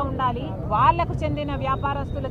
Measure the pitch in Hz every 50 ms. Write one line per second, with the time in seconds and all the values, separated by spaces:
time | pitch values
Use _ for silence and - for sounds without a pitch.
0 | 277 269 262 247 - 247 240 240 294 330 - - - - 208 220 254 302 330 339
1 | 339 - 285 - 320 302 285 294 294 285 277 262 262 262 269 277 285 285 277 277
2 | 269 - - - 269 -